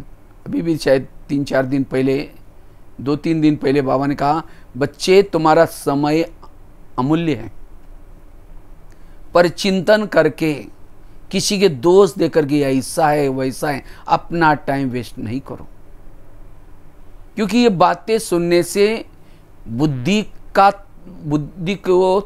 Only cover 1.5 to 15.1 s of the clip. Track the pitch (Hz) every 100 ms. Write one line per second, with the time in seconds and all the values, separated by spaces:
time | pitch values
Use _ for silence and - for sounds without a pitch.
1.5 | 135 127 139 135 131 131 135 151 - -
2.5 | - - - - - 123 147 165 160 151
3.5 | 147 135 143 131 135 139 143 139 160 -
4.5 | - - 123 143 - - 190 202 165 156
5.5 | 156 160 - - 139 147 156 170 - -
6.5 | - - - - - 127 160 165 117 113
7.5 | - - - - - - - - - -
8.5 | - - - - - - - - 170 175
9.5 | - 202 190 160 214 208 175 156 - 160
10.5 | 139 101 - - - - - - 190 -
11.5 | 202 196 135 165 185 196 - 165 170 143
12.5 | 147 139 135 123 - 156 151 139 131 135
13.5 | - 147 135 - - - 160 - 165 160
14.5 | 147 - 139 135 123 117